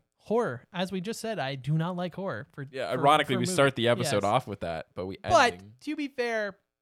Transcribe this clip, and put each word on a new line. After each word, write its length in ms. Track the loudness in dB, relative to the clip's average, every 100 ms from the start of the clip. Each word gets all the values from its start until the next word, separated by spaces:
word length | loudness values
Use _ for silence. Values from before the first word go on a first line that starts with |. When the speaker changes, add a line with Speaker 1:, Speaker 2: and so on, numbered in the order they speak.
| _ _ -4
Speaker 1:
Horror. 420 | -2 -2 -4 -10
As 180 | -6 -6
we 80 | -4
just 180 | -6 -6
said, 180 | -6 -4
I 160 | -6 -6
do 220 | -2 0
not 180 | 0 -4
like 180 | -6 -6
horror. 320 | -8 -8 -10
For, 160 | -14 -12
Speaker 2:
Yeah, 220 | -6 -2
Speaker 1:
for, 80 | 2
Speaker 2:
ironically, 360 | 6 6 4 0
Speaker 1:
for 40 |
Speaker 2:
we 60 | 0
Speaker 1:
movie. 80 |
Speaker 2:
start 220 | 4 4 4
the 120 | 2
episode 300 | 2 2 0
Speaker 1:
Yes. 60 | 2
Speaker 2:
off 200 | 0 0
with 140 | -8
that, 280 | -6 -8 -8
but 120 | -10 -8
we 100 | -8
Speaker 1:
But 300 | 2 4 4
Speaker 2:
ending. 200 | 0 -12 -16
Speaker 1:
to 160 | -10 -8
be 120 | -8
fair, 480 | -6 -4 -4 -6 -10 _ _